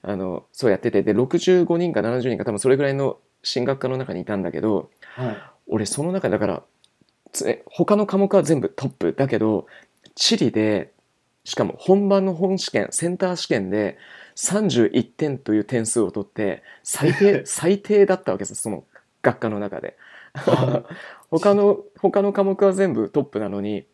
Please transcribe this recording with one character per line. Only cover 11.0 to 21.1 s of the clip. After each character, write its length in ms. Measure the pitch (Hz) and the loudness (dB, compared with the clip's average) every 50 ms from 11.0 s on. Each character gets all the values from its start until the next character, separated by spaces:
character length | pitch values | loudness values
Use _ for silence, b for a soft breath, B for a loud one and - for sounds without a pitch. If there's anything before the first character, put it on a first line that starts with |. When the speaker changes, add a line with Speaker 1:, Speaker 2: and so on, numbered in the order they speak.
| _ _ _ _ _ _ _ _ _ | _ _ _ _ _ _ _ _ _
Speaker 1:
し 100 | - - | -8 -4
か 80 | - 117 | -2 -2
も 100 | 95 - - | -2 -4 -4
本 300 | - - 190 202 202 196 | 4 4 4 4 6 2
番 160 | 196 196 190 | 2 2 2
の 100 | 190 180 | 0 -2
本 240 | 160 190 185 190 185 | -2 -2 -2 -2 -2
試 120 | - - | -4 -4
験、 180 | - 110 98 - | -2 -2 -2 -2
セ 180 | - - 170 175 | -4 -4 -4 -4
ン 100 | 180 - | -2 -2
タ 140 | 190 180 | -2 -4
ー 40 | 180 | -2
試 120 | 170 - - | -6 -4 -2
験 220 | 156 113 98 92 | -2 -2 -2 -2
で 280 | 101 107 104 92 - B B B B B B B B | -2 -2 -2 -2 -4 B B B B B B B B
三 340 | - - - 180 208 220 180 | -6 -4 -2 0 0 0 2
十 220 | 123 120 113 101 | 4 4 4 6
一 120 | - 127 113 | 4 2 2
点 340 | - _ - 156 147 135 131 | -2 _ -4 -4 -4 -4 -6
と 160 | - - 107 | -2 0 0
い 60 | 107 | 0
う 40 | 104 | 0
点 220 | - 131 120 113 | 0 -2 -2 -2
数 140 | 110 - 120 | 0 0 0
を 100 | 104 90 | 0 0
取 160 | - 107 98 | -2 -6 -8
っ 20 | _ | _
て、 340 | _ - 107 98 90 - B B B B | _ -4 -4 -4 -4 -6 B B B B
最 300 | B - - - 139 170 - | B -8 -4 0 0 0 2
低、 280 | - 208 - - - | 4 4 4 4 2
Speaker 2:
<laughs> 40 | - | -2
Speaker 1:
最 320 | - - - 151 170 202 196 | -6 -8 -2 0 0 0 0
低 280 | - - 208 208 196 | 0 0 4 4 6
だ 100 | 190 185 | 4 4
っ 60 | 185 | -2
た 100 | - - | -2 -6
わ 60 | 92 98 | -6 -6
け 60 | 101 | -8
さ、 100 | - 107 | -10 -8
そ 160 | - - 113 | -8 -6 -6
の 140 | 101 73 - b b b b b _ _ | -8 -8 -12 b b b b b _ _
学 160 | - - - - | 0 0 0 0
科 100 | - 110 | -6 -6
の 100 | 107 101 | -4 -4
中 220 | 104 101 - 71 | -8 -8 -8 -10
で。 160 | - - _ B B B B B B B B | -10 -12 _ B B B B B B B B
Speaker 2:
は 500 | - - - - 123 131 127 - - - | -4 0 0 2 2 2 0 0 -2 -4
い。 100 | - 170 - - | -8 -18 -18 -16
Speaker 1:
<laughs> 220 | - | -20